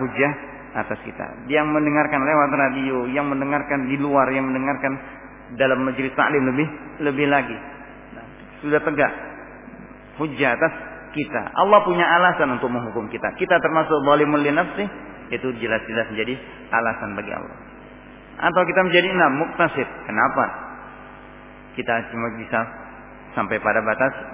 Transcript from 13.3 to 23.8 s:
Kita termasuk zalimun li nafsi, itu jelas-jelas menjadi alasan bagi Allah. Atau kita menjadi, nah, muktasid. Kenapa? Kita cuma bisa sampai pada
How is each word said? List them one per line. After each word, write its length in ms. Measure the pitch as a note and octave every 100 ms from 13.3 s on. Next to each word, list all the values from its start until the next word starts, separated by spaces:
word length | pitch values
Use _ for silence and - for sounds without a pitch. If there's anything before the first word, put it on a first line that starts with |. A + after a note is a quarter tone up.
| -
Kita 160 | F3+ E3+
termasuk 340 | D#3+ D#3+ D#3 D3+
zalimun 380 | C#3 D3 D3 D3
li 80 | D3
nafsi, 320 | D3+ F3 - G3+ - - - -
itu 160 | A#2+ C3 A#2
jelas-jelas 500 | A2 A2 - A2+ G#2+
menjadi 220 | G#2+ A2 B2+ - - -
alasan 420 | A2+ A2+ A2+ G#2 G2+
bagi 160 | G#2
Allah. 240 | - - - - - - - - - - -
Atau 260 | E3+ F3 F3
kita 120 | F3+
menjadi, 240 | F#3 F3 F3+ F#3
nah, 140 | D#3
muktasid. 560 | C3+ E3 - E3 C#3 A#2+ -
Kenapa? 400 | - G#2+ C3 C#3 G#2 - - - - - - - - - - - -
Kita 220 | - A#2 A#2 A2+
cuma 240 | A#2 A#2 A2
bisa 240 | A2 A2+ A2+ - - - - - -
sampai 240 | - G#2 G#2+
pada 160 | G#2+ G#2+